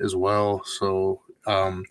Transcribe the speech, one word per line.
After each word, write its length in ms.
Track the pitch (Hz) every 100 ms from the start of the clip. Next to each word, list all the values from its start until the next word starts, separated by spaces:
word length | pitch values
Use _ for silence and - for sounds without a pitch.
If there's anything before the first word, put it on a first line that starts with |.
as 140 | 104 92
well. 460 | 95 104 104 101
So, 580 | - - 98 95 95 95 - - -
um, 400 | 98 95 92 92